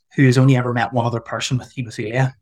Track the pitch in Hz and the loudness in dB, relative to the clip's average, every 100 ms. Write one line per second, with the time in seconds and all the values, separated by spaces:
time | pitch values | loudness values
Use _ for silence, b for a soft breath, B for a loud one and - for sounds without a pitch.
0 | _ - 135 123 131 127 120 120 117 123 | _ 2 4 6 4 4 0 -2 -2 -2
1 | 117 113 - 113 - 127 - - 110 - | -2 -4 -6 -8 -4 -4 -6 -12 -12 -8
2 | 107 120 131 - | -6 -2 -2 -4